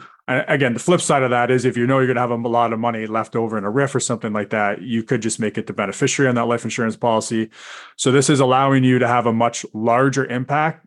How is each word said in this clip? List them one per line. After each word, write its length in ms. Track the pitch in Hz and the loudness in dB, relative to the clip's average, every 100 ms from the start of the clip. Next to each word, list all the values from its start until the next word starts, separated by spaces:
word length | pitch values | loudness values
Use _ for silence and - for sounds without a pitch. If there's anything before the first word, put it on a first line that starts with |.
| - _ - | -20 _ -4
And 160 | 127 - | -4 0
again, 260 | 147 131 | 0 0
the 60 | 110 | 0
flip 220 | - 175 | 0 0
side 220 | - 143 | 2 2
of 80 | 127 | 2
that 180 | 123 123 | 2 2
is 160 | 127 123 | 2 2
if 100 | 117 | 0
you 120 | 120 | 2
know 100 | 135 | 2
you're 100 | 127 | 2
gonna 120 | 120 | 0
have 100 | 120 | -2
a 60 | 117 | -2
lot 360 | 120 117 117 | 0 0 0
of 80 | 113 | 0
money 280 | 117 113 110 | -4 -4 -4
left 280 | 110 110 117 | -4 -4 -4
over 220 | 117 110 | -2 -4
in 60 | |
a 60 | 98 | -2
rif 260 | 123 135 131 | -2 0 -2
or 40 | |
something 320 | - 113 113 | -4 -6 -4
like 200 | 107 101 | -4 -4
that, 320 | 110 104 104 | -2 -2 -2
you 180 | 113 113 | -4 -4
could 220 | 110 123 | -2 -2
just 160 | 110 - | -2 -4
make 180 | 110 110 | -4 -4
it 80 | 107 | -8
the 80 | |
beneficiary 560 | 104 98 - 139 - 135 | -6 -4 -2 -2 2 2
on 60 | 120 | 2
that 100 | 117 | 0
life 180 | 120 | -2
insurance 320 | 117 117 113 110 | -4 -4 -4 -2
policy. 540 | 120 110 - 113 110 - - - - - | 0 0 0 -4 -4 -8 -20 -18 -18 -4
So 160 | 135 | 2
this 180 | 139 139 | 2 4
is 100 | 139 | 4
allowing 440 | 131 131 139 135 | 4 4 4 4
you 160 | 127 127 | 4 4
to 80 | 120 | 4
have 180 | 123 117 | 2 2
a 80 | |
much 320 | 113 117 - - | 2 0 -2 -10
larger 520 | 107 117 120 139 135 127 | -4 0 4 2 0 -4
impact. 580 | 123 127 143 156 - | -4 -2 -2 -2 -4